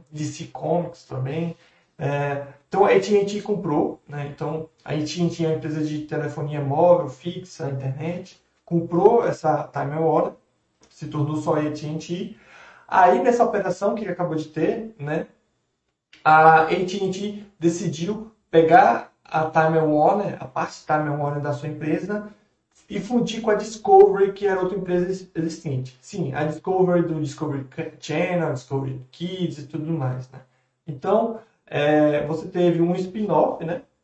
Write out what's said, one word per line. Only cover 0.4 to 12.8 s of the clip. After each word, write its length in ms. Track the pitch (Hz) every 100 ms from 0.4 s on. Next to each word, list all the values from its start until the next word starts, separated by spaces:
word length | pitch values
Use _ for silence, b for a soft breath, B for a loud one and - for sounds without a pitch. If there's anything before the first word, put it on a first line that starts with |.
| 151
Comics 600 | - 123 175 165 - _
também. 500 | 131 135 160 170 - b b b -
É, 480 | 139 143 143 139 - - _
então 160 | 190
a 60 | 202
A 100 | 196
T 200 | 208 202
and 40 |
T 180 | 196 208
comprou, 580 | - 196 - 151 - - -
né, 220 | 147 139
então 400 | - 151 160 160 _
a 80 | -
A 100 | 156
T 200 | 151 175
and 60 | 165
T 160 | -
é 40 | 160
uma 80 | 156
empresa 260 | 156 156
de 200 | 147 151
telefonia 580 | - 151 143 156 143 147
móvel, 480 | 135 147 175 170 143
fixa, 600 | - 175 185 - - 143
internet, 720 | 131 131 143 160 180 185 _ _ _
comprou 600 | - 170 - 175 202 233 -
essa 380 | - 156 143 -
Time 240 | 143 139 156
Warner, 380 | 160 160 - - _ _ _ _ _
se 200 | _ 151
tornou 280 | 151 143 151
só 200 | 170 156
a 40 | 151
A 60 |
T 160 | - 151
and 100 | 160
T. 380 | - 175 220 B B B B B